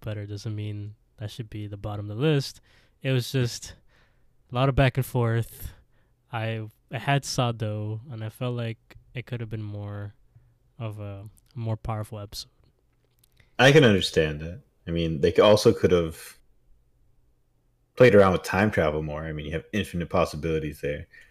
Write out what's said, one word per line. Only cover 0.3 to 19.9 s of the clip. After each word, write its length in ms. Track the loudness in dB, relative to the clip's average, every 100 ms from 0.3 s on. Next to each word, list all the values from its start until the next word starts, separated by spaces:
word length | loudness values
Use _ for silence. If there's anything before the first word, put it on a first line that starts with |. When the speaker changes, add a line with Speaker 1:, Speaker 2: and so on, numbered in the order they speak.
| -10 -8
Speaker 1:
mean 400 | -6 -6 -8 -12 -16 _ -14
that 120 | -12
should 200 | -10 -12
be 160 | -12 -12
the 100 | -10
bottom 320 | -10 -8 -8
of 60 | -2
the 60 |
list. 380 | 0 0 -2 -10 _ _ _ _
It 80 | -2
was 180 | -2 -2
just 420 | -2 -2 -4 -14 -20 _ _ _ _ _ _ _
a 40 |
lot 140 | -2 0
of 60 | 4
back 200 | 2 2
and 80 | -2
forth. 640 | -2 0 0 -4 -10 -18 -18 _ _ _ _ _
I, 300 | -8 -6 -8 -10 -16 _
I 60 | -8
had 260 | -2 -2
Sado, 760 | -2 -2 -2 -2 -6 -4 -6 -8 -10
and 120 | -12
I 40 | -12
felt 240 | -8 -6 -6
like 220 | -6 -10 _ -20 _
it 120 | -14 -10
could 140 | -10
have 100 | -8
been 120 | -10
more 500 | -10 -10 -10 -10 -12 -14 _ _ _ _ _ -12
of 200 | -12 -10
a, 240 | -12 -14 -18 -20 _
a 40 | -8
more 180 | -6 -4
powerful 420 | -4 -6 -8 -12
episode. 300 | -14 -14 -16 _ _ _ _ _ _ _ _ _ _ 4
Speaker 2:
I 120 | 8
can 100 | 8
understand 560 | 8 6 2 0 0 -2
that. 200 | -10 -14 -18 _ -6
I 40 |
mean, 280 | -2 -2 0
they 120 | 2
c-, 100 | 6
also 300 | 6 8 6
could 180 | 4 4
have 480 | 2 0 -6 -16 -20 _ _ _ _ _ _ _ _ _ _ _ _ _ _ _ 6
played 180 | 8
around 180 | 10 8
with 100 | 6
time 260 | 0 0 2
travel 320 | 2 0 0
more. 220 | -4 -8
I 80 | -8
mean, 120 | -10 -8
you 60 |
have 120 | -8 -6
infinite 360 | -6 -6